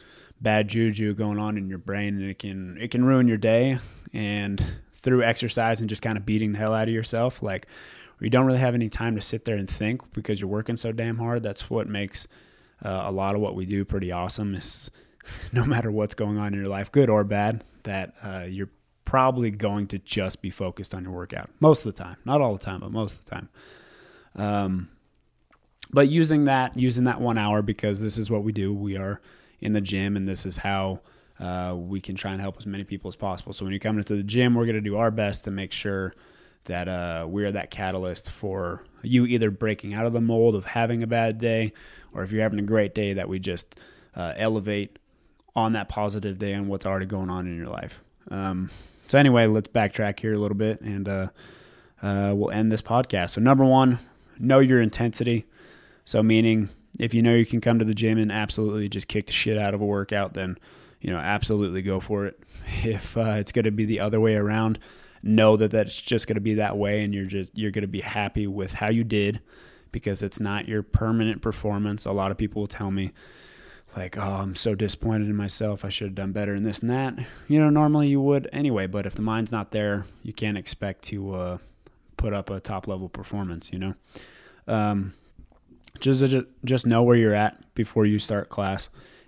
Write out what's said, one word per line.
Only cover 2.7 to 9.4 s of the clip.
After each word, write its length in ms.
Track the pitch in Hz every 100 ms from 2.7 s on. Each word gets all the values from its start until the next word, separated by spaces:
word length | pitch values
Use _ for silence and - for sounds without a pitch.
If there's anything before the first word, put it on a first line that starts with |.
| 87
it 120 | 120
can 140 | 123 127
ruin 220 | 131 123
your 100 | 110
day. 400 | 110 113 131 131 - - -
And 480 | 120 104 104 101 101 - - - _
through 220 | - 127
exercise 560 | 117 117 117 120 113 110
and 100 | 110
just 120 | 107
kinda 180 | 113 110
beating 320 | 101 107 107
the 80 | 101
hell 140 | 110
out 160 | 110 110
of 40 |
yourself, 480 | 113 110 113 120 -
like, 260 | 113 95 - - - - - _
you 100 | 113
don't 160 | 127 131
really 140 | 127
have 160 | 131 120
any 140 | 113
time 260 | - 113 107
to 60 |
sit 240 | - 113